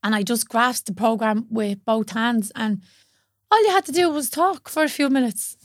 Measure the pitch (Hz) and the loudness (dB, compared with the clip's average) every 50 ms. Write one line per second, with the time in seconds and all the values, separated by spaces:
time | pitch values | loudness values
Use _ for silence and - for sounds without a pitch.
0 | - 208 220 214 202 190 226 226 - _ - 233 240 247 247 - - - 190 - | 0 0 0 0 0 -2 -2 -2 -2 _ 0 2 2 2 0 -4 -8 -8 -8 0
1 | 208 233 226 208 226 220 214 214 233 226 226 220 214 202 202 202 _ - 220 226 | 0 0 0 2 0 0 0 -2 -4 -4 -4 -4 -2 -2 -4 -6 _ 0 0 0
2 | 214 214 - 220 220 240 240 226 202 208 - 247 226 214 208 190 - _ _ _ | 0 -2 -2 -2 0 0 0 0 -2 -2 -6 -6 -2 -2 -2 -4 -6 _ _ _
3 | _ _ _ _ _ _ _ _ _ _ 415 453 440 415 370 381 359 - 269 339 | _ _ _ _ _ _ _ _ _ _ 2 4 4 4 4 2 0 0 0 2
4 | 359 339 302 294 285 226 - 294 330 381 392 277 _ - - 311 311 294 - - | 2 2 2 0 -4 -4 -2 0 0 0 0 -2 _ -8 -2 0 0 0 0 0
5 | 285 277 269 269 254 233 202 - - - - _ | 0 2 2 2 2 0 -2 -4 -8 -10 -12 _